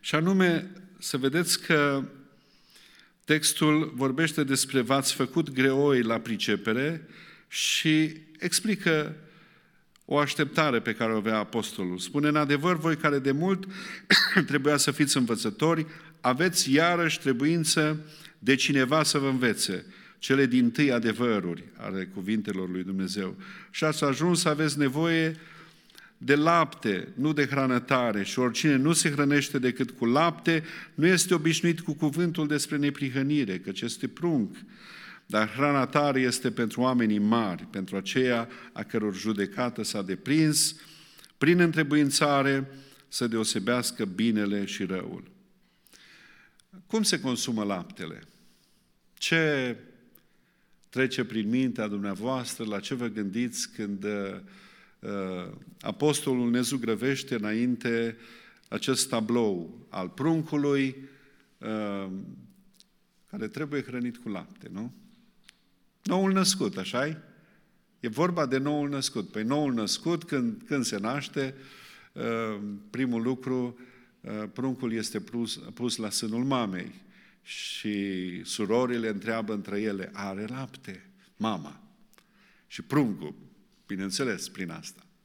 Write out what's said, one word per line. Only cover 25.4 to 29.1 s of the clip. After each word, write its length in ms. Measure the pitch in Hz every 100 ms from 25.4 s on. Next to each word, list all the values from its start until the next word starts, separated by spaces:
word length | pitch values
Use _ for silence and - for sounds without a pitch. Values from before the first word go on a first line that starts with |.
| - - - - _ - - _
de 160 | 123
lapte, 720 | 143 156 170 151 - 113 98 -
nu 180 | - 143
de 140 | 147 139
hrană 320 | 139 135 123
tare. 440 | 117 135 120 104
Și 160 | 92 -
oricine 380 | 127 117 156 139
nu 160 | 143
se 180 | 165 165